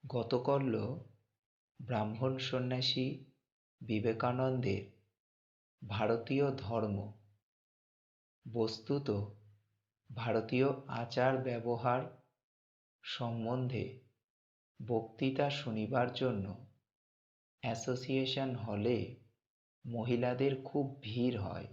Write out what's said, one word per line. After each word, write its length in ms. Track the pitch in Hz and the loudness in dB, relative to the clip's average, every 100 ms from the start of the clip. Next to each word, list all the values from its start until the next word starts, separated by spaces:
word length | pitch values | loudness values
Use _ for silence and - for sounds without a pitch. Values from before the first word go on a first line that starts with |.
গতকল্য 720 | - 123 113 127 127 139 135 110 104 156 - _ _ _ _ _ _ _ | -4 -4 0 2 4 2 2 0 0 -6 -10 _ _ _ _ _ _ _
ব্রাহ্মণ 580 | 120 117 107 107 131 131 | -2 0 0 0 0 0
সন্ন্যাসী 880 | - 131 127 127 131 - 131 147 - _ _ _ _ _ | -2 -2 0 0 0 0 0 -4 -12 _ _ _ _ _
বিবেকানন্দের 1000 | 113 110 113 110 123 123 131 127 120 98 - - _ _ _ _ _ _ _ _ 98 | -2 2 2 2 0 2 2 2 0 -2 -4 -18 _ _ _ _ _ _ _ _ -8
ভারতীয় 640 | 104 107 117 113 135 139 | 0 2 2 2 2 2
ধর্ম, 460 | 131 101 113 107 101 101 - - _ _ _ _ _ _ _ _ _ _ _ - | 0 -2 -2 0 -2 -6 -12 -20 _ _ _ _ _ _ _ _ _ _ _ -6
বস্তুত 540 | 113 113 - - 143 123 101 101 - - _ _ _ _ _ _ | 0 0 0 -2 0 2 0 0 -8 -20 _ _ _ _ _ _
ভারতীয় 600 | - 117 110 110 127 135 135 - | -4 2 2 2 4 4 2 -6
আচার 460 | 117 117 - 127 131 | -6 -2 4 4 4
ব্যবহার 640 | 127 120 117 117 123 127 - - _ _ _ _ _ _ _ _ | 0 -2 0 0 2 2 0 -12 _ _ _ _ _ _ _ _
সম্বন্ধে 840 | - - 120 117 113 127 123 123 87 - _ _ _ _ _ _ _ _ 110 | -10 -6 -4 -2 -2 0 0 -2 -4 -8 _ _ _ _ _ _ _ _ 0
বক্তৃতা 600 | 113 - - 135 135 143 | 0 0 0 0 2 0
শুনিবার 640 | 143 - 110 107 127 123 | 0 -4 -2 2 2 2
জন্য 320 | 123 131 104 95 - - _ _ _ _ _ _ _ _ _ | 2 0 0 -4 -8 -14 _ _ _ _ _ _ _ _ _
অ্যাসোসিয়েশন 920 | 123 117 - 127 - 131 131 139 135 120 | -4 -2 -2 -2 0 0 2 0 -2 -2
হলে 420 | 117 104 110 117 - - - _ _ _ _ _ 123 | -2 0 2 2 0 -8 -20 _ _ _ _ _ -6
মহিলাদের 680 | 117 117 120 123 123 139 131 | -4 0 2 2 2 2 0
খুব 220 | - 143 135 - | -2 -2 -2 -4
ভিড় 360 | 107 120 123 113 | -6 0 0 0
হয়। 280 | 95 87 - | -4 -6 -10